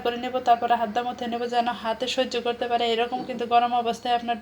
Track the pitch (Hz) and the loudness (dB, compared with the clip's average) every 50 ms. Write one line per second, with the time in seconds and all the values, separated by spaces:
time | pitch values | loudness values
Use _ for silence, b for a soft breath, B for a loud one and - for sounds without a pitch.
0 | - 240 240 240 247 254 254 254 254 247 240 240 247 233 240 226 233 214 208 247 | 0 0 -2 -2 -4 -4 -4 0 4 4 4 4 4 2 2 2 2 0 -2 -2
1 | 240 247 240 - 247 233 233 233 240 240 233 240 233 247 233 - - 226 226 226 | -2 -4 -4 -6 -6 -4 -4 -4 -4 -2 0 0 0 0 -2 -4 -4 -4 -4 -2
2 | 254 240 - 262 254 220 247 240 233 240 233 233 240 240 233 233 240 233 226 226 | -4 -4 0 -2 -2 0 -2 -2 -2 -2 -2 -2 -2 0 0 2 2 2 2 2
3 | 240 240 254 254 - - 240 233 240 226 240 240 240 240 240 240 233 233 226 233 | 0 0 -2 -4 -6 -6 -6 -4 0 4 4 4 4 4 2 0 0 0 -2 -2
4 | - 247 240 233 233 233 233 214 | 0 0 0 0 0 -2 -4 -4